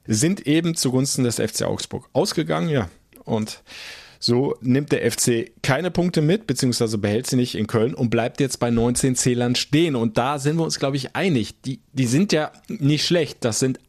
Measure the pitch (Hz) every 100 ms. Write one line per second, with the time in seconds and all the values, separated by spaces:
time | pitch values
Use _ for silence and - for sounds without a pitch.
0 | - 107 156 202 - 160 170 160 131 127
1 | 139 - 123 117 110 - - 98 - 95
2 | - - 147 - 156 156 170 143 90 -
3 | _ - - 113 110 - - - - -
4 | - - - 120 139 - 127 131 147 139
5 | 117 - - 117 - - - 139 180 175
6 | 175 165 151 214 - 127 127 113 113 107
7 | 104 110 123 127 123 - 104 113 117 127
8 | 120 117 117 - 135 - 120 117 120 123
9 | 135 127 127 120 120 123 - 147 170 127
10 | 113 117 127 147 143 165 156 - 139 139
11 | 131 135 185 131 101 - 131 - _ 135
12 | 123 139 202 156 151 - - - 139 151
13 | - 175 143 - 120 104 131 127